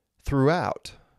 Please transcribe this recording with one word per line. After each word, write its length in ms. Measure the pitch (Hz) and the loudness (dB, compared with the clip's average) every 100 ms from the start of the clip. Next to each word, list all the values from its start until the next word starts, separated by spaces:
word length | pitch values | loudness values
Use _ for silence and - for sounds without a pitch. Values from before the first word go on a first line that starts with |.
| _ _ | _ _
throughout. 720 | - 139 135 175 101 - - - _ | -4 2 2 2 -2 -6 -12 -20 _